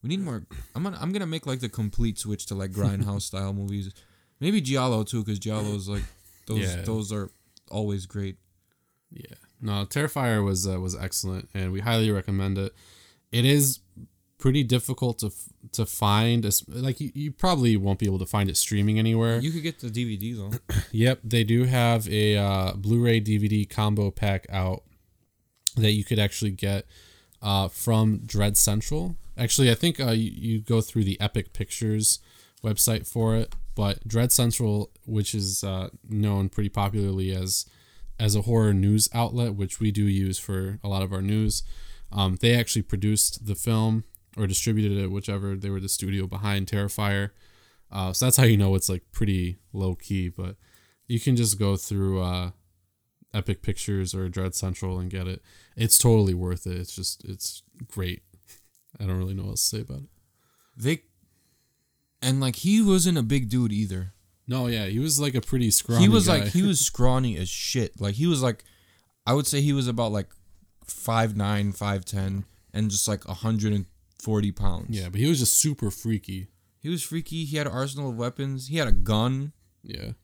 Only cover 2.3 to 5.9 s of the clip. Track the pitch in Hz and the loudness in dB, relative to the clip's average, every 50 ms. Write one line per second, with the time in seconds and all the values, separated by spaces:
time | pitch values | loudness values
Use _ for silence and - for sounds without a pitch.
2.3 | 104 101 - - 104 98 95 95 92 101 101 101 101 98 101 104 101 101 98 - | -8 -8 -8 -8 -6 -6 -6 -6 -4 -2 0 0 0 0 -2 -2 -2 -4 -6 -6
3.3 | - 95 98 98 98 101 98 101 101 101 98 95 - - - _ _ _ _ _ | -6 -6 -6 -4 -4 -6 -6 -6 -6 -6 -8 -8 -12 -16 -20 _ _ _ _ _
4.3 | _ _ - 170 208 214 151 127 135 135 127 127 120 113 107 - - 117 107 104 | _ _ -2 0 0 0 0 0 0 0 0 0 0 0 -2 -2 -4 -4 -4 -4
5.3 | 107 101 98 110 107 107 104 107 104 101 95 95 | -4 -4 -4 -4 -4 -4 -4 -4 -4 -6 -6 -6